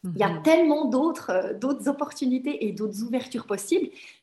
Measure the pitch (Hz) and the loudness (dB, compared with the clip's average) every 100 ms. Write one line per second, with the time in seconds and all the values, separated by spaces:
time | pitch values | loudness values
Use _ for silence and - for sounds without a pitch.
0 | 185 175 196 165 302 330 330 294 285 254 | -8 0 0 2 4 6 6 4 2 2
1 | 320 - - 185 185 196 254 269 214 277 | 2 0 -2 -2 -2 -4 -2 -2 -2 -2
2 | 294 - 254 254 254 294 220 175 214 196 | -4 -2 0 0 -2 -4 -4 -4 -6 -6
3 | 233 254 - 233 - 196 - 370 339 - | -4 -4 -4 -10 -6 -6 0 0 0 -8
4 | - - | -20 -10